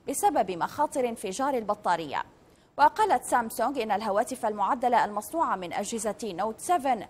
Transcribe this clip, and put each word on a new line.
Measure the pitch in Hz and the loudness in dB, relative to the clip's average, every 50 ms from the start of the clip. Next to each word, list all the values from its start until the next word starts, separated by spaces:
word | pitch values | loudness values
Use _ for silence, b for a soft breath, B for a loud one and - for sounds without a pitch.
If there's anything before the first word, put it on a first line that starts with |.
| B B | B B
بسبب | 277 - - 403 294 294 214 180 | -4 0 2 2 4 2 0 0
مخاطر | 185 170 - - - - 294 302 - 285 247 240 | -2 -4 -4 -4 -2 -2 -2 -2 0 -2 -2 -2
انفجار | 233 - - 190 190 - 269 285 269 | -2 -4 -6 -6 -4 -2 -2 0 0
البطارية. | 240 220 190 208 - - 196 175 165 160 143 113 78 - - - _ b b b b b b b - | -2 -2 -2 -4 -2 0 0 0 0 -2 -4 -4 -6 -6 -6 -12 _ b b b b b b b 4
وقالت | 285 - - - 440 392 294 254 - | 4 4 4 4 2 4 2 2 2
سامسونج | - 302 247 233 226 - - 220 220 - - | 2 0 0 0 0 -2 -2 -2 0 0 -2
إن | 226 220 | 0 0
الهواتف | 202 196 220 214 190 208 254 - 269 - - | 0 0 0 0 2 2 0 0 -2 -4 -4
المعدلة | 214 214 208 196 202 277 240 240 247 247 202 156 | -2 -2 0 0 0 2 2 2 4 4 4 4
المصنوعة | 202 208 208 - - - 330 320 254 208 | 2 0 -4 -6 -4 -2 0 0 0 0
من | 185 180 170 - | -4 -4 -6 -4
أجهزة | - 208 196 233 220 202 214 196 - 240 | -6 -4 -4 -4 -4 -2 -4 -4 -4 -6
نوت | 208 175 165 202 220 220 - | -6 -4 -2 -2 -4 -4 -4
سفن | - - 359 349 254 277 247 208 - | 0 0 2 2 2 2 0 0 -2